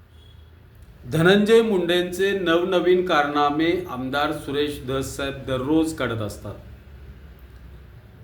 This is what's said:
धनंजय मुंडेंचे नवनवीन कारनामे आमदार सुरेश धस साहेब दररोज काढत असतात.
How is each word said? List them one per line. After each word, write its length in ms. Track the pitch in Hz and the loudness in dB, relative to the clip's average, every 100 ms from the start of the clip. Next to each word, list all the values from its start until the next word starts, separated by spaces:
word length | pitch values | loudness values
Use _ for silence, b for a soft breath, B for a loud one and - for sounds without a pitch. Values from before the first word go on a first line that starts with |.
| - - - - - - - - - - 123 | -20 -20 -20 -20 -20 -20 -20 -20 -20 -18 -4
धनंजय 500 | 156 175 202 208 226 | 2 4 6 6 6
मुंडेंचे 760 | 220 190 170 175 180 180 196 196 | 6 2 2 0 -2 -2 -2 0
नवनवीन 680 | 170 170 185 180 175 180 180 | 2 2 2 2 4 4 4
कारनामे 800 | 151 147 147 147 147 165 180 - | 2 2 2 0 2 0 0 -4
आमदार 420 | 127 131 143 151 | -8 -4 -2 -2
सुरेश 500 | 151 - 139 147 139 123 | -4 -4 -2 -2 -4 -6
धस 300 | 135 131 - | -4 -4 -6
साहेब 160 | 139 131 120 | -6 -8 -6
दररोज 480 | 131 131 160 160 - | -4 0 0 0 -2
काढत 260 | 123 110 | -4 -4
असतात. 340 | 104 - 104 - - - - - - - - - - - - - - - - - | -6 -8 -12 -14 -16 -20 -20 -20 -20 -20 -20 -20 -20 -20 -20 -20 -20 -20 -20 -20